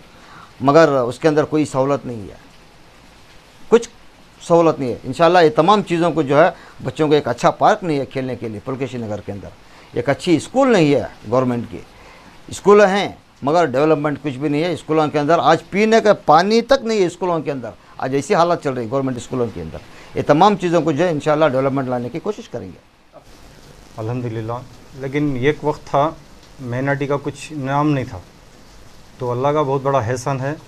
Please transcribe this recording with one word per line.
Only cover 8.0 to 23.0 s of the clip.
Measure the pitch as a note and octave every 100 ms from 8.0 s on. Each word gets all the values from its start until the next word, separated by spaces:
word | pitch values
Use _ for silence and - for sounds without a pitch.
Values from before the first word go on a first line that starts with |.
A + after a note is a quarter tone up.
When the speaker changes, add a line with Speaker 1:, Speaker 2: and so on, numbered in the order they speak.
| B2+
Speaker 1:
खेलने | C3+ C3 A#2+
के | A#2
लिए | G#2
पुलकेशी | B2 B2+ C3 B2
नगर | A2 G#2
के | -
अंदर, | G2+ D#2+ - - - -
एक | - -
अच्छी | C3+ - D3+
स्कूल | - B3 C4+
नहीं | G#3+ D3+
है | C3+ F2 - G#2+
गवर्नमेंट | B2 B2+ A#2+ G2+
की, | F2 - - - - - - -
स्कूल | - F#3 G#3
हैं | G3+ G3+ D3+ - _ -
मगर | C3+ E3+ D#3
डेवलपमेंट | B2+ D#3 D3+ D3 C#3
कुछ | D3+ B2+
भी | D3+
नहीं | C#3+
है | F3 D#3
स्कूलों | - D#3 D3+
के | D3+
अंदर। | C#3+ E3
आज | C3+ E3 -
पीने | F#3+ A3 A3
का | G#3+ G3+ -
पानी | D3+ F#3+ A3+
तक | A#3 C4+
नहीं | A3+ A3
है | F3
स्कूलों | - F#3 E3
के | D3
अंदर, | C3+ A2+ F#2+ - -
आज | C3+ C#3
ऐसी | C#3
हालत | F#3+ F3 D#3+
चल | D3
रही | B2+ A2+
है |
गवर्नमेंट | C3+ C3+ A#2+
स्कूलों | - B2+ A#2
के | F#2+
अंदर। | D#2+ D2+ - - -
ये | -
तमाम | C3 D3 G3 G3+
चीज़ों | F3+ E3+
को | D3+
जो | C#3
है | F3+
इंशाल्लाह | D3 D3+ D3+ D#3
development | C3 C3+ C3+ B2+
लाने | B2 B2
की | D#3
कोशिश | G3+ G#3 -
करेंगे। | A#2 F#2+ - _ _